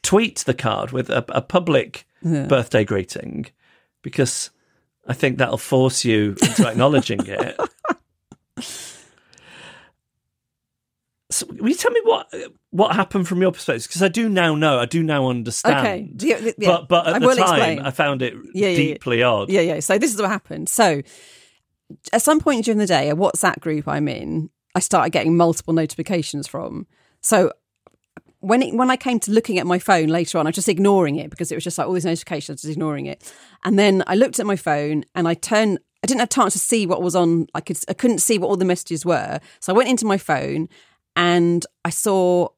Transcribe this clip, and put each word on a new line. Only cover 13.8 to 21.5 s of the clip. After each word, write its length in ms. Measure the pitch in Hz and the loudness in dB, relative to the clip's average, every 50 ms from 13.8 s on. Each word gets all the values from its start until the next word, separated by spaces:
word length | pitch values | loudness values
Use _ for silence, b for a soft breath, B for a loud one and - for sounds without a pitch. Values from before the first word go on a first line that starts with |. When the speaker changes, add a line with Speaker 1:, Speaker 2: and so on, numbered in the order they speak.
| - - | -4 -8
Speaker 1:
'Cause 120 | - 170 | -2 -2
I 60 | 196 190 | -2 0
do 200 | 165 233 233 220 | 0 0 -2 0
now 260 | 196 185 175 160 156 | 2 2 2 2 2
know, 240 | 147 156 156 139 123 | 2 2 2 2 0
I 60 | 120 | 0
do 180 | 117 - 170 | 0 -2 -2
now 280 | 160 156 151 139 131 131 | 0 0 0 0 0 0
understand. 480 | 123 120 110 117 110 - - 226 - - | -2 -2 -4 -6 -8 -2 0 2 2 2
Speaker 2:
Okay. 320 | 240 214 196 - - 147 - - | 0 -2 -4 -6 -10 -14 -12 -4
Yeah, 200 | 214 320 - - | 0 0 0 0
yeah, 140 | 220 226 - - | -2 -4 -4 2
yeah. 100 | 214 196 | 2 2
Speaker 1:
But, 200 | 175 175 147 - | 2 2 2 2
but 180 | 180 170 165 | 2 2 4
at 80 | 160 156 | 2 0
Speaker 2:
I 40 | 156 | 4
Speaker 1:
the 60 | 156 | 4
Speaker 2:
will 100 | 254 262 | 4 4
Speaker 1:
time, 100 | 190 185 180 165 | 6 4 4 4
Speaker 2:
explain. 240 | 143 143 160 160 139 | 4 2 2 0 -2
Speaker 1:
I 100 | 139 139 | -6 -6
found 300 | 131 - 156 143 139 127 | -2 0 0 0 0 -2
it 140 | 127 120 - - - - | -4 -4 -6 -10 -18 -10
Speaker 2:
Yeah, 160 | - 185 202 190 | -2 -2 0 2
yeah, 0 | |
yeah. 80 | 175 | 2
Speaker 1:
deeply 460 | 160 143 160 147 - - 127 120 117 | 2 0 0 -2 -6 -4 -2 2 2
odd. 260 | 123 123 113 104 101 - | 4 4 2 2 0 2
Speaker 2:
Yeah, 140 | 190 190 | 2 2
yeah. 180 | 165 175 156 151 | 2 2 0 -4
So 160 | 151 - - | 0 0 2
this 160 | 208 269 294 214 | 2 2 0 0
is 60 | 196 | -2
what 80 | 208 190 | -2 -2
happened. 400 | 214 190 _ _ 156 156 156 - | -2 -4 _ _ -10 -8 -6 -4
So 320 | - - 220 185 156 143 135 B B B B B B B B B | 2 2 4 4 2 0 -4 B B B B B B B B B